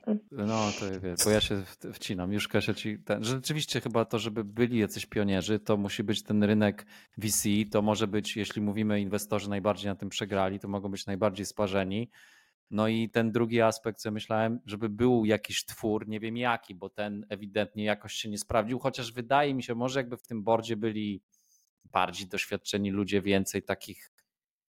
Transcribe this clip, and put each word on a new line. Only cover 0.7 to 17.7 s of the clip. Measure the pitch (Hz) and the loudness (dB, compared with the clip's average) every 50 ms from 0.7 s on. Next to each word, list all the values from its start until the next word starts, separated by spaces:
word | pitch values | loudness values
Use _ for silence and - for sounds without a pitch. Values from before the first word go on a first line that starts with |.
| 101 - | 0 -2
to | 107 | -4
ja | 98 95 92 | -4 -4 -4
wiem, | 95 90 87 - - | -4 -4 -2 2 4
bo | 104 | 6
ja | 107 107 | 6 6
się | - - 107 | 4 2 0
w-, | 98 92 - - - - 92 - | -2 -4 -6 -12 -14 -14 -12 -12
wcinam. | - - - 104 90 90 92 104 | -8 -6 -6 -4 -2 -2 0 0
Już, | 104 - | -2 0
Kasia, | - - 107 - - 104 | 0 0 0 2 0 -2
ci | - - 110 104 - | -2 -4 -6 -8 -6
ten, | - - 104 110 110 | -4 -2 -2 0 0
że | 113 131 | -2 -2
rzeczywiście | 131 - - 151 156 139 - - 123 | -2 -2 -4 -4 -4 -4 -2 -4 -4
chyba | - 127 107 117 110 | -2 0 0 0 2
to, | - 127 110 | 2 0 -2
żeby | 104 117 104 113 107 | -2 -2 -4 -4 -6
byli | 101 101 110 123 120 123 113 | -4 0 2 2 4 4 2
jacyś | 104 95 - 104 - | 2 2 0 -6 -10
pionierzy, | - - 107 104 101 98 95 87 107 107 104 | -4 0 0 2 2 2 2 2 0 0 0
to | - - 110 | 2 2 2
musi | 101 101 98 - - 104 | 2 0 -2 -2 -2 -2
być | 107 107 104 - | -2 -2 -2 -2
ten | - 107 104 104 | 0 2 4 4
rynek | 101 110 107 107 101 101 - - - - - - _ _ | 6 6 6 4 4 2 0 -8 -18 -20 -20 -20 _ _
V | - 101 107 | -4 -2 0
C, | 104 - - 107 101 104 110 104 | 0 2 2 2 2 2 2 2
to | - 107 | 2 2
może | 104 107 107 98 110 | 4 4 2 2 0
być, | 98 101 104 98 - - | 0 0 -2 -2 -2 -4
jeśli | 110 101 - - 107 | -4 -4 -4 -4 -2
mówimy, | 104 104 101 110 107 107 104 104 | -2 -2 0 0 0 2 2 2
inwestorzy | 101 95 104 101 - - 110 101 98 101 | 0 0 -2 -4 -2 -2 -2 -2 -2 -2
najbardziej | 101 98 90 104 98 92 101 | -4 0 2 0 0 0 -2
na | 104 95 | -6 -6
tym | - 101 95 | -6 -8 -8
przegrali, | - - 113 95 101 98 95 95 98 98 | -6 -6 -4 0 0 2 2 2 0 -4
to | - | -4
mogą | 98 101 98 98 98 | -4 -4 -4 -4 -4
być | 98 95 - | -6 -6 -6
najbardziej | 101 98 90 107 104 95 101 95 | -6 -2 0 2 0 0 -2 -6
sparzeni. | - - - 104 95 95 98 95 95 98 110 123 - _ - - - - - _ _ _ _ _ _ | -6 -2 -2 0 0 2 0 0 0 -2 -4 -4 -6 _ -18 -20 -20 -20 -20 _ _ _ _ _ _
No | 101 104 110 | 0 2 2
i | 113 113 113 113 104 | 2 2 2 0 0
ten | - 117 117 113 | 2 2 2 2
drugi | 101 117 120 113 117 117 | 2 2 2 2 4 4
aspekt, | 113 110 110 - - 117 101 - | 4 4 4 2 -4 -6 -6 -6
co | - 110 | -6 -6
ja | 107 | -6
myślałem, | 107 - - 110 107 110 113 117 123 - | -6 -4 -2 0 2 2 2 0 -4 -6
żeby | 98 104 104 113 107 | -8 -6 -4 -4 -4
był | 104 107 123 127 123 117 107 | 0 2 4 4 6 6 6
jakiś | 107 107 104 - - - - - | 4 4 2 2 -2 -6 -6 -6
twór, | - - - - 110 107 107 107 | -6 -8 -4 -2 0 0 0 -2
nie | 107 110 104 | -4 -6 -6
wiem | 110 113 113 | -6 -4 -4
jaki, | 120 123 123 117 113 - - 98 | 0 0 0 0 0 -4 -10 -14
bo | 87 98 95 | -12 -12 -10
ten | - 104 104 104 104 104 107 - | -6 -4 -4 -4 -4 -8 -8 -8
ewidentnie | 107 98 107 98 98 107 101 - | -8 -8 -8 -4 -2 0 0 0